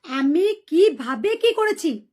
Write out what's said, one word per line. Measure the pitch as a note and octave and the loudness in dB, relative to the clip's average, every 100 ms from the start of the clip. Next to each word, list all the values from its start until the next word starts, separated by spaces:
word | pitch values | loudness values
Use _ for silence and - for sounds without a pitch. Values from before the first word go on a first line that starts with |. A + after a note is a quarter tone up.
আমি | - C4+ C#4 D#4 G4+ G#4+ _ | -8 -2 0 2 0 -2 _
কিভাবে | D#4+ G#4+ B3+ A#3+ B3 F#4+ | 4 4 2 -8 -4 -4
কি | A#4 A#4 | 0 0
করেছি | A4+ G#4+ - D#4+ G#3+ _ | 0 -2 -2 -4 -6 _